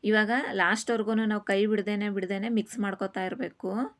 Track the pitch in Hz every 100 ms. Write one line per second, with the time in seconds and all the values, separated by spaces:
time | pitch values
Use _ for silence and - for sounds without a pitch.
0 | 208 214 214 240 294 196 175 214 - 233
1 | 214 220 220 214 208 196 208 214 202 208
2 | 208 196 185 196 214 226 214 226 202 190
3 | 190 190 185 - 180 - 185 202 285 -